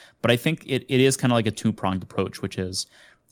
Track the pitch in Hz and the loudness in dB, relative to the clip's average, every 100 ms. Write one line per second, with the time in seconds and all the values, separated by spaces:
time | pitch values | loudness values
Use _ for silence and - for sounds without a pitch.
0 | - _ 113 120 160 160 - 131 - 131 | -20 _ 0 2 0 -4 -4 -4 0 4
1 | 135 131 127 117 107 - 110 - 95 92 | 4 4 2 2 2 0 -2 -2 -2 -4
2 | - - 95 - 95 - 92 92 - _ | -6 -6 -6 -6 -8 -6 -6 -6 -10 _
3 | - _ _ | -20 _ _